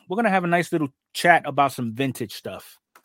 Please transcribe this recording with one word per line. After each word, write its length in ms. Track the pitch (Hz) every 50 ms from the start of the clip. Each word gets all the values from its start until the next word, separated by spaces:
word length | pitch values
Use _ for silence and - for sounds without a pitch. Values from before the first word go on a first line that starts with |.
| _
we're 80 | - 185
gonna 140 | 226 233 208
have 140 | 190 190 175
a 40 |
nice 240 | 170 170 175 170 -
little 180 | 175 160 147 135 - _ _ _ -
chat 300 | - - 170 170 151 -
about 260 | 147 135 139 139 135
some 220 | - - 120 113 110
vintage 400 | 120 139 131 117 - 120 104 -
stuff. 460 | - - 104 95 98 - - - _ _ _ _ _